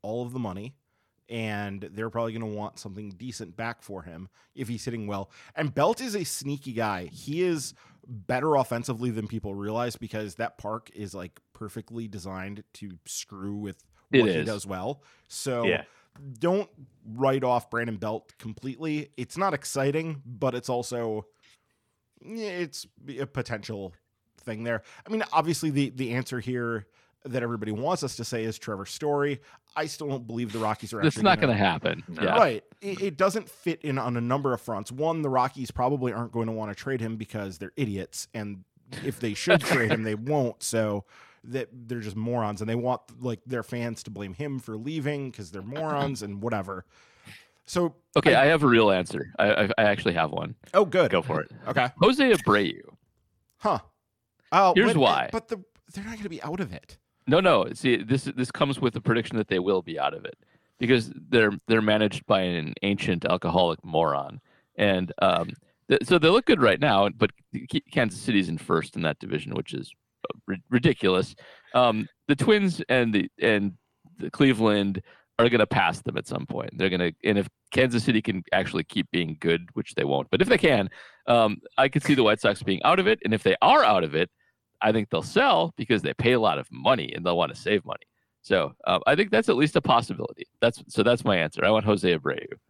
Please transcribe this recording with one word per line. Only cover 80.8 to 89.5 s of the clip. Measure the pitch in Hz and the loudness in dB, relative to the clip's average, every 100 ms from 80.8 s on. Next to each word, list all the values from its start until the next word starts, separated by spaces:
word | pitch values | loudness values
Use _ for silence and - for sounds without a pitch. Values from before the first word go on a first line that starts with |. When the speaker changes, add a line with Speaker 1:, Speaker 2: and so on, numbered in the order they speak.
| 95 - - _ - | 2 -6 -20 _ 2
Speaker 2:
um, | 120 110 104 - - | 4 4 0 -6 2
I | 135 | 2
could | 147 | 2
see | - | 2
the | 139 | 4
White | 107 110 | 6 4
Sox | - 123 | 2 0
being | - 95 | -2 0
out | 135 185 | 4 4
of | 190 | 4
it. | 220 | 2
And | - | 2
if | 110 | 2
they | - - | 2 6
are | - 285 | 6 8
out | 247 101 | 6 4
of | 80 76 | 2 0
it, | 87 _ _ _ _ _ | 0 _ _ _ _ _
I | 107 | 2
think | 110 101 | 2 0
they'll | 87 | -2
sell | - - 269 175 170 - | 0 2 4 4 2 -4
because | 113 110 | 0 0
they | 76 | 0
pay | - 117 | 0 2
a | 123 | 4
lot | 107 73 | 2 0
of | - | -6
money | 62 85 127 69 | -2 2 2 0
and | - | -4
they'll | 85 85 | 0 2
wanna | 78 | 0
save | - - 104 | -2 0 0
money. | - - _ _ _ _ | 0 -12 _ _ _ _
So, | - 95 71 - - | 0 2 2 -4 0
uh, | 90 - | 2 2
I | |
think | 147 190 | 2 4
that's | 214 226 | 2 2